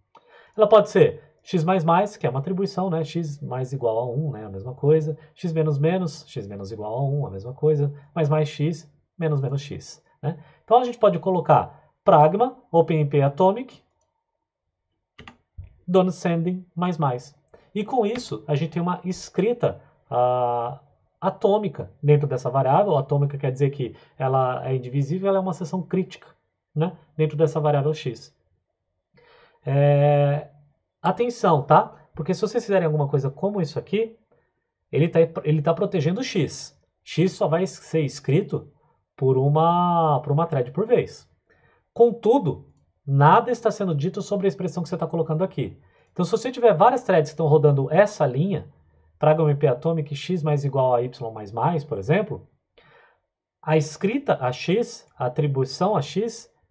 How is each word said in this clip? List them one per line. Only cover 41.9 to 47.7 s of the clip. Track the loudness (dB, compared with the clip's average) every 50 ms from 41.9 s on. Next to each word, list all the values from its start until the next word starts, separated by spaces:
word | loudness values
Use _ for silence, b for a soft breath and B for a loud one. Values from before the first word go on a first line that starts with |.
| _
Contudo, | 4 4 4 4 2 2 2 2 2 2 0 -4 -6 -10 -18 _ _ _ _ _ _ _
nada | -2 2 6 6 8 6 6 4 2
está | -2 -2 -2 -2
sendo | -2 -2 -2 -2 -2
dito | -2 -2 -4 -4 -6 -6
sobre | -4 -4 -2 0
a | -2
expressão | -2 -2 -6 -6 -6 -6 -6
que | -6
você | -6
tá | -6 -6
colocando | -4 -4 -4 -2 -2 -2 -2 -2
aqui. | -4 -4 -6 -6 -6 -8 b b b b b b b
Então, | b -4 -2
se | -2
você | -2 -2 -2 -6
tiver | -4 2 4 4 6
várias | 6 6 4 4 2 0
threads | 2 2 2 2 0
que | -2
estão | -2 2
rodando | 4 4 6 6 6